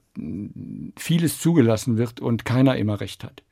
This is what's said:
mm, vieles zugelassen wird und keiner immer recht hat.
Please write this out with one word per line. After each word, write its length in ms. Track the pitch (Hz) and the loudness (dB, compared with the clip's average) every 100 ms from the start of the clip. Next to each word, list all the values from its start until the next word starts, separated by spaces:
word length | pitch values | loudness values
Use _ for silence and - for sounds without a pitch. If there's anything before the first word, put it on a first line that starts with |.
| _ - | _ -14
mm, 720 | - 95 104 - - - - - | -10 -10 -10 -12 -12 -12 -12 -12
vieles 420 | - 165 165 - | 0 2 2 0
zugelassen 560 | 160 165 113 113 - 110 | 2 4 6 4 2 0
wird 240 | 120 - | -2 -4
und 240 | 123 117 | -2 -2
keiner 320 | - 117 135 127 | 0 4 4 2
immer 240 | 104 104 | 0 -2
recht 220 | 107 - | -6 -10
hat. 200 | - - _ | -16 -16 _